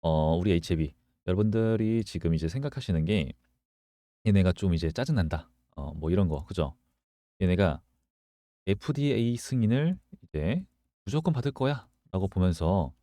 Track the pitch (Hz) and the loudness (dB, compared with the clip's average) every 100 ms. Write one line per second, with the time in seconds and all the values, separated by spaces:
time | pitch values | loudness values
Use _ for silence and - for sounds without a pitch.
0 | 85 80 78 82 95 87 80 82 78 - | 2 2 2 2 2 0 0 -2 -2 -6
1 | _ _ - 92 107 110 113 113 110 113 | _ _ -4 0 2 2 0 0 0 0
2 | 107 - 82 82 80 113 143 - - 82 | -2 -2 0 0 0 -4 -6 -8 -2 0
3 | 78 104 69 - _ _ _ _ _ _ | 2 0 -2 -8 _ _ _ _ _ _
4 | _ _ 110 98 92 85 98 82 80 78 | _ _ 2 4 4 2 2 2 0 -2
5 | 135 143 80 80 - _ _ - 71 78 | -2 0 0 -2 -8 _ _ -12 -12 -6
6 | 78 92 92 73 - - 73 - _ _ | 0 2 2 0 -6 -4 -4 -4 _ _
7 | _ _ _ _ 92 90 95 71 _ _ | _ _ _ _ 0 2 2 0 _ _
8 | _ _ _ _ _ _ - 98 - 139 | _ _ _ _ _ _ -4 -4 -2 -2
9 | 143 113 117 120 - 127 110 123 156 185 | 0 0 0 -2 -4 0 2 2 0 -2
10 | _ - - 76 78 143 190 _ _ _ | _ -20 -10 -4 -2 -2 -6 _ _ _
11 | - 139 160 156 135 135 135 139 - _ | -4 -2 0 0 -2 -2 -2 -2 -8 _
12 | _ 95 95 - 92 82 82 95 71 - | _ -4 -2 0 0 2 0 0 -2 -6